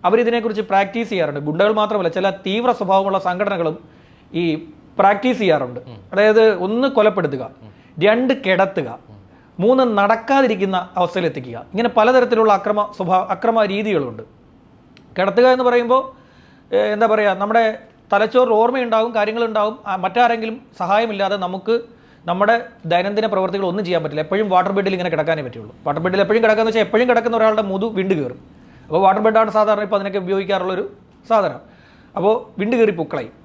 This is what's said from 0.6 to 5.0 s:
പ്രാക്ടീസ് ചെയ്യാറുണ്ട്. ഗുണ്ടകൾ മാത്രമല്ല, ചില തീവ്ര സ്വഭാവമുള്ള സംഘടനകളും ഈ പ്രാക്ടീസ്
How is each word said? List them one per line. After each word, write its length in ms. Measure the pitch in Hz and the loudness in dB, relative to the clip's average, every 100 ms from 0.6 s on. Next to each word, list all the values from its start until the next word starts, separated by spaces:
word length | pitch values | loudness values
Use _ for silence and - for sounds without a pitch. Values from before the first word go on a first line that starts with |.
പ്രാക്ടീസ് 480 | 196 196 196 233 226 | 0 0 0 -4 -4
ചെയ്യാറുണ്ട്. 300 | 190 151 143 | -2 -2 -4
ഗുണ്ടകൾ 320 | 147 156 202 214 | -6 0 2 2
മാത്രമല്ല, 280 | 208 214 175 | 0 0 -2
ചില 220 | 175 196 190 190 | 0 -2 -2 -4
തീവ്ര 260 | 202 247 | -2 0
സ്വഭാവമുള്ള 460 | 240 190 190 196 190 | -2 2 2 2 -2
സംഘടനകളും 580 | 180 180 202 190 165 160 - - - _ _ 165 | -2 -4 -6 -4 -4 -6 -16 -20 -20 _ _ -4
ഈ 20 | 170 151 160 - - | -2 -4 -8 -20 -16
പ്രാക്ടീസ് 400 | - | 2